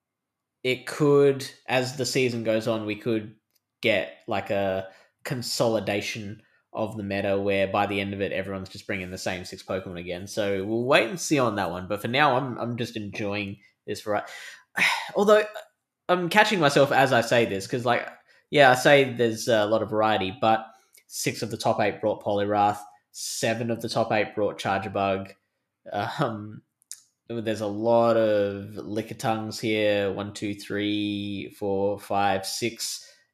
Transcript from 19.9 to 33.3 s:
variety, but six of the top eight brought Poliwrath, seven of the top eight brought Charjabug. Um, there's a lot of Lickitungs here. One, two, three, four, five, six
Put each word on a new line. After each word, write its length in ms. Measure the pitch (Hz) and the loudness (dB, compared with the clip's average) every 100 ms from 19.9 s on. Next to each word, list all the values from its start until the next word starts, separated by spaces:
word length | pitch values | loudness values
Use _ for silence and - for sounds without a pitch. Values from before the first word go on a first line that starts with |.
variety, 460 | 107 107 104 95 95 | 0 2 2 -2 0
but 260 | 110 110 - - _ _ _ | 2 2 0 -18 _ _ _
six 360 | - - - | -6 -4 -4
of 80 | 110 | -6
the 60 | 117 | -2
top 240 | 127 113 | 0 2
eight 200 | 104 - | 0 0
brought 220 | 107 107 | -2 -2
Poliwrath, 560 | 113 101 101 104 104 101 - - _ | 0 0 2 2 2 0 -8 -20 _
seven 580 | - - - 123 113 117 | -14 -10 -2 -2 0 -2
of 100 | 113 | -4
the 80 | 113 | -4
top 240 | - - | -2 0
eight 220 | 110 101 | 0 0
brought 240 | - 101 - | -2 -2 -2
Charjabug. 760 | 113 98 101 101 98 98 95 - _ _ _ _ - | -2 -2 -2 -2 0 -2 -6 -18 _ _ _ _ -10
Um, 720 | - 110 - 139 107 107 107 - _ - - _ _ - | -6 -4 -4 -4 -4 -12 -16 -20 _ -20 -20 _ _ -10
there's 320 | 117 110 104 | -6 -4 -4
a 60 | 104 | -4
lot 500 | 101 113 117 117 113 | -2 2 4 6 4
of 500 | 110 104 101 98 104 | 4 2 0 -2 -10
Lickitungs 840 | 104 80 107 107 113 127 110 107 107 | -12 -8 -6 -6 -4 -2 -2 -4 -4
here. 520 | 113 107 104 101 101 | -2 2 2 2 0
One, 200 | 98 101 | -4 -6
two, 220 | 101 104 | -6 -8
three, 1000 | 101 - 101 104 104 104 101 101 101 65 - | -8 -6 -4 -2 -2 -2 -4 -6 -8 -10 -6
four, 400 | 101 98 101 101 | -4 0 0 -2
five, 480 | - 98 101 95 - | -4 0 2 0 -2
six 580 | - 117 117 - - - _ _ | -4 -4 -4 -8 -10 -14 _ _